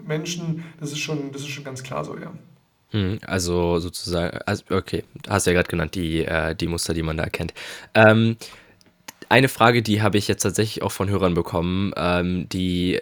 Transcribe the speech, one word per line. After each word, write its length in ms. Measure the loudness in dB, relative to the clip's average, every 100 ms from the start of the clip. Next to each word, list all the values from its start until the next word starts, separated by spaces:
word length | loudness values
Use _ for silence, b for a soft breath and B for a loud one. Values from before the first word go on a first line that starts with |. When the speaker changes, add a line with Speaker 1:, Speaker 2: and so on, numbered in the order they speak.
| -6
Speaker 1:
Menschen. 560 | -6 -4 -6 -6 -6 B B
Das 120 | -10
ist 80 | -8
schon, 320 | -6 -6 -6
das 100 | -8
ist 80 | -10
schon 160 | -10 -10
ganz 180 | -12
klar 220 | -10 -8 -8
so, 100 | -10
ja. 140 | -14 -16 -20 _ _ _ _
Speaker 2:
Mhm, 280 | -2 -2 -4 -4
also 520 | -2 0 0 2 0
sozusagen, 600 | -2 -8 -4 -2 -2 -4 -4
also, 180 | -4 -2
okay, 320 | -4 -2 -6 -8 -14 -2
hast 180 | 0 2
ja 80 |
grad 160 | 2 2
genannt, 240 | 0 -2
die, 300 | -4 -2 0 0
äh, 300 | 0 -2 -2
die 120 | -2
Muster, 260 | -2 -2
die 100 | -2
man 140 | -2 -2
da 60 |
erkennt. 300 | -4 -4 -6 B B B B
Ähm, 440 | 8 8 8 4 0 B B B B _ _ -20 -14 2
eine 200 | 4 4
Frage, 340 | 4 4 6
die 220 | 4 2
habe 160 | 4 2
ich 80 | 2
jetzt 160 | 0
tatsächlich 400 | 0 0 -2 -2
auch 80 | -6
von 180 | -2 0
Hörern 240 | 2 2
bekommen, 600 | 2 0 0 0 0 -2 -2
ähm, 500 | 0 0 0 -2 -4
die, 520 | -2 0 0 0 -2